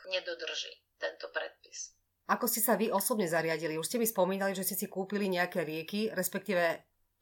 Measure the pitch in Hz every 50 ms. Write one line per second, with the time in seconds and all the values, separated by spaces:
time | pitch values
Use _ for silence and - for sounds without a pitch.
0 | - 185 190 185 - 180 170 - 160 - - - - - - - _ _ _ -
1 | - - - - - - - - - - - _ _ - - - - - _ _
2 | _ _ _ _ _ - 190 - 247 233 - 226 - - 220 185 220 - - 196
3 | 202 - 247 214 196 160 165 165 160 160 160 156 165 156 156 160 160 - - 233
4 | 233 220 - - 180 180 190 190 196 196 190 185 185 - 202 - 208 190 - 185
5 | 196 190 208 202 208 190 180 175 180 180 - 180 165 151 156 160 160 - - 208
6 | 220 220 - 185 180 - - 196 - - 196 175 175 165 156 - - _ _ _
7 | _ _ _ _